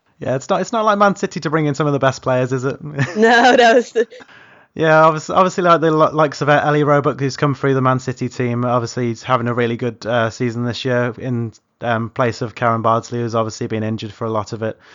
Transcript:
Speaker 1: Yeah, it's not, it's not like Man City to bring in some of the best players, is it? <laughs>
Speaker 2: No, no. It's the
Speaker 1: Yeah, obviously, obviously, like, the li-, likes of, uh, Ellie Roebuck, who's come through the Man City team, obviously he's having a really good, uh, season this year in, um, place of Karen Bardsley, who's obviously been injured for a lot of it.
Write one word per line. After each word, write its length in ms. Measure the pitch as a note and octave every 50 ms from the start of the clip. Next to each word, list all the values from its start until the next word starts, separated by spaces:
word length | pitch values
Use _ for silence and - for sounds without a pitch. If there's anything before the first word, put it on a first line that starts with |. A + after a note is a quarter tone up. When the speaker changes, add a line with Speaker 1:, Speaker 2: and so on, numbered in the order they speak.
| _ _ _ _
Speaker 1:
Yeah, 180 | D3 - B2+
it's 120 | C3+ - -
not, 120 | G3 F3+
it's 120 | F#3 -
not 120 | A#3+ A3+ G#3+
like 140 | A3 G3+ G3+
Man 180 | G#3 G3+ F#3
City 240 | - G3 F3+ - E3+
to 100 | C#3+ D#3+
bring 160 | D3 D#3+ D3+
in 80 | D3 C3+
some 120 | - D#3
of 60 | D3
the 60 | C#3+ C3
best 240 | C3+ C3 B2 -
players, 300 | - C3+ B2+ B2+ B2+ A#2+
is 120 | C3+ B2+ B2
it? 180 | C#3 - -
<laughs> 340 | - D3 D3+ C#3 C3 - -
Speaker 2:
No, 380 | G#3+ A3 A#3 B3 A#3+ B3 B3 B3
no. 220 | B3 A#3+ A3+ A3+
It's 160 | A#3+ A#3 -
the 140 | - - A#3+ - - - - - - - - _ _ _ _ _ _
Speaker 1:
Yeah, 300 | - D#3+ D#3+ D#3 D#3 D#3
obviously, 300 | D#3+ D#3 D#3 - - F3+
obviously, 300 | F#3 F#3 F3+ - G3+ F3+
like, 160 | F3 E3+ D3+
the 100 | D#3+ E3
li-, 220 | D#3 D#3 D#3 -
likes 300 | C3+ D#3 D#3 C#3+ C3+ -
of, 80 | D3 C#3
uh, 100 | D3 C#3+
Ellie 220 | G2+ D3+ D3+ D3+ D3
Roebuck, 340 | C#3+ D3 C#3+ C3 D3 A#2+ B2
who's 180 | C#3 C3+ B2+
come 180 | - D3 C#3+ C3
through 200 | - - C#3 C3+
the 80 | C3
Man 160 | C3 C3 C3 B2+
City 300 | - C3 B2 - B2+ A#2+
team, 360 | - - B2+ A#2+ A#2+ A#2+ B2
obviously 440 | B2 A#2+ B2 A#2 A2+ - C3 B2 A#2+
he's 140 | A2+ -
having 260 | - - C3 A#2+ A#2 A#2+
a 60 | A#2
really 220 | A#2+ A#2+ A#2 A#2
good, 280 | A2+ B2+ A#2+ A2 - -
uh, 240 | G#2 A#2+ A#2+ A2+ A2+
season 360 | - - B2+ A#2 A2+ A#2+ A#2+
this 200 | A#2+ A2 - -
year 300 | C3 B2 B2 B2 B2 A2 -
in, 340 | - C3 B2 A#2 A#2 A2 - _ _ _ _ _
um, 300 | A2+ A#2+ A#2 A2 A2+ A2
place 320 | - - C3 A#2 G#2+ -
of 120 | B2+ G#2+ -
Karen 280 | - B2 A#2 A2+ A2+
Bardsley, 380 | A2 A2+ A2+ A#2 - - A#2+ A#2+
who's 140 | A#2 A2+ A2+
obviously 320 | A2+ A2 A2 - - A#2+
been 160 | A2 A2+ A2
injured 300 | G#2+ G#2+ A2 G#2 A2+ G#2
for 120 | - - A#2
a 60 | A2+
lot 220 | A2 G#2+ G2+ -
of 100 | A#2+ G#2
it. 160 | A2 A2 - - _ -